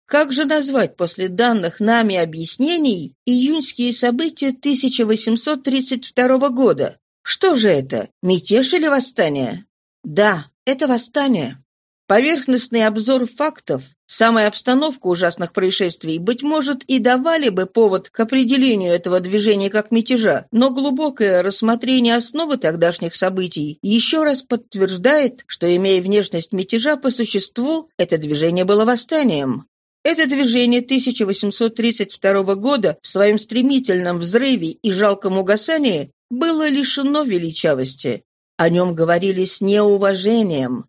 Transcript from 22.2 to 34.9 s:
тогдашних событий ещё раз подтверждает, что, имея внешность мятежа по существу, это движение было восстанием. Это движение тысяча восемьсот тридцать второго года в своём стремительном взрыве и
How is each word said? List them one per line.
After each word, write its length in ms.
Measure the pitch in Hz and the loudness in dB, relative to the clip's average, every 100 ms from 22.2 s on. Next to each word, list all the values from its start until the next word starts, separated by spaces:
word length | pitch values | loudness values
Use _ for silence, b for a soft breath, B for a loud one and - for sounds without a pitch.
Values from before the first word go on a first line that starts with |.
| 233 - 233 277 | -2 -4 -4 -2
тогдашних 580 | 160 165 170 175 170 | -2 0 0 0 -6
событий 640 | - 185 190 180 165 147 - | -4 -2 -2 -4 -6 -8 -6
ещё 420 | 196 226 - 320 | 0 0 2 0
раз 180 | 302 262 | 0 -2
подтверждает, 1000 | - 226 - 196 190 185 247 302 262 262 - | -2 -6 -6 -2 -2 0 2 2 2 -2 -14
что, 200 | - 175 175 | -4 0 2
имея 260 | 196 185 | 2 2
внешность 520 | 185 208 185 165 - | 2 0 0 -4 -4
мятежа 420 | 185 185 233 269 294 | -6 -4 -2 0 -2
по 160 | 269 | -2
существу, 800 | 233 220 202 - - 269 320 311 - | -2 -2 -2 -4 -4 -4 -4 -6 -4
это 200 | 185 165 | -2 -2
движение 460 | 147 151 165 175 | -2 -2 0 0
было 220 | 185 208 220 | 2 2 2
восстанием. 800 | 240 - 320 262 151 135 254 - _ _ _ 302 | 0 -2 0 2 0 -2 -4 -10 _ _ _ -2
Это 220 | 320 302 | 0 0
движение 520 | 277 254 240 240 240 | 0 2 2 2 2
тысяча 460 | 247 269 254 240 196 | 0 0 0 -2 -2
восемьсот 500 | 196 202 - 226 226 | -2 -4 -2 -4 -2
тридцать 380 | 233 226 196 | -6 -4 -8
второго 420 | - 190 196 190 196 | -2 0 2 0 -2
года 420 | 233 285 190 151 | 0 0 0 -4
в 60 | - | -6
своём 300 | 190 208 214 | 2 2 2
стремительном 840 | - 226 254 269 254 185 180 175 | -2 0 2 2 0 0 0 -4
взрыве 500 | 170 220 269 233 165 | -2 0 0 0 -2
и 220 | - 220 | -4 -2